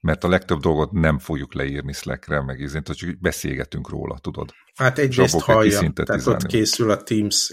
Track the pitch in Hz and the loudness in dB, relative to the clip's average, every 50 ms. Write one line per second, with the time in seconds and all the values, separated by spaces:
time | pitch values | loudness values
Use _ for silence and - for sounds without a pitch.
0 | - 85 78 - - 87 90 90 - - 87 78 67 85 80 73 78 71 - 90 | 2 0 0 0 2 2 2 2 2 0 -2 0 2 2 2 2 0 0 0 2
1 | 80 80 76 71 - - 80 71 65 65 - 67 67 69 69 71 67 69 69 - | 2 4 2 2 -2 -4 -6 -6 -6 -8 -6 -6 -4 -4 -4 -6 -8 -8 -10 -10
2 | - 69 67 64 - - 76 73 69 65 67 64 71 71 67 78 73 - 76 - | -8 -8 -8 -8 -6 -4 -4 -2 -2 -4 -8 -8 -8 -6 -6 -8 -6 -6 -10 -8
3 | - 87 87 - 90 85 73 - - 73 71 - - - - - - - - 73 | -8 -10 -8 -2 -2 -2 -2 -2 -6 -6 -4 -6 -8 -8 -8 -10 -10 -8 -8 -8
4 | - - - 67 _ - - - 73 - - _ _ _ _ - 131 127 127 147 | -8 -8 -8 -8 _ -10 -8 -8 -10 -12 -12 _ _ _ _ 0 0 0 2 2
5 | 147 135 127 123 131 123 - 82 78 - 113 110 110 107 101 101 90 78 71 - | 0 0 4 4 4 4 4 2 4 4 6 6 6 6 4 4 2 0 0 -2
6 | 76 - 104 107 127 135 - - - 90 - 113 110 104 - - 117 110 104 98 | -2 -2 -2 0 2 0 0 0 0 0 2 2 2 2 2 0 2 2 2 0
7 | - - 117 110 104 101 - - - - | 0 -2 0 0 0 2 0 0 -2 -2